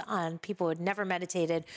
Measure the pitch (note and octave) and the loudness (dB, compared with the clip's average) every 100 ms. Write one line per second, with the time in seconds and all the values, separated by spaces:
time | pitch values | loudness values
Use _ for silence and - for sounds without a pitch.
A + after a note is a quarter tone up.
0 | - G3+ E3 E3 - F#3+ E3+ D#3+ F3+ G3 | -2 0 0 -2 -6 0 2 2 0 0
1 | F#3+ F3+ F3+ F3+ E3 E3 D#3 | 0 0 0 2 2 2 -2